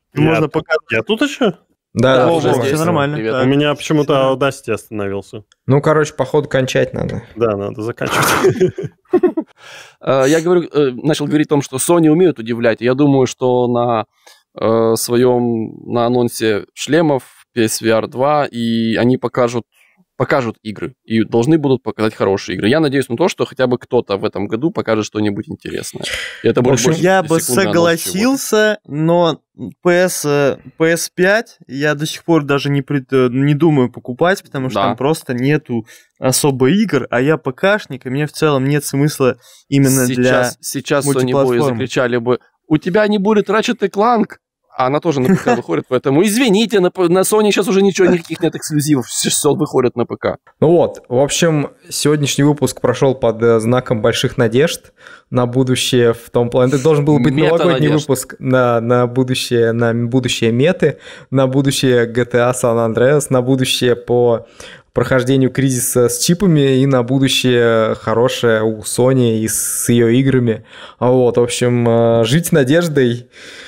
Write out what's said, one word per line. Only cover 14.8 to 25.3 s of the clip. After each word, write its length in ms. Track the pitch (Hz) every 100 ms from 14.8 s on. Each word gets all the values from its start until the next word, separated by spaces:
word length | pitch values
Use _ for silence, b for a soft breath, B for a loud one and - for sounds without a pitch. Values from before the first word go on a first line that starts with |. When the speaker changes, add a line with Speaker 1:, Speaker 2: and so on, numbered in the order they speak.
| 113 113
Speaker 4:
своём, 880 | - 120 123 123 120 113 110 - -
на 120 | 117 117
анонсе 580 | 123 120 - 113 104 -
шлемов 500 | - - 151 160 135 - _ _
P 120 | 120 110
S 160 | -
V 80 | 113
R 160 | 110 107
два 380 | 120 139 151 139
и 460 | 117 117 113 113 95
они 220 | 117 127
покажут, 480 | 123 - 120 120 - b b b _ -
покажут 400 | 127 147 117 -
игры. 320 | 107 98 82 -
И 200 | - 110
должны 340 | 104 117 123 165
будут 240 | 139 131
показать 320 | 113 110 110 -
хорошие 400 | 104 98 - 92
игры. 140 | 101
Я 100 | 147
надеюсь 300 | 147 135 127
на 80 | 120
то, 100 | 180
что 180 | - 127
хотя 220 | - 127
бы 100 | 123
кто-то 400 | - 123 - 98
в 60 | 104
этом 220 | 92 101
году 240 | 113 160
покажет 340 | 214 110 110 107
что-нибудь 440 | 107 107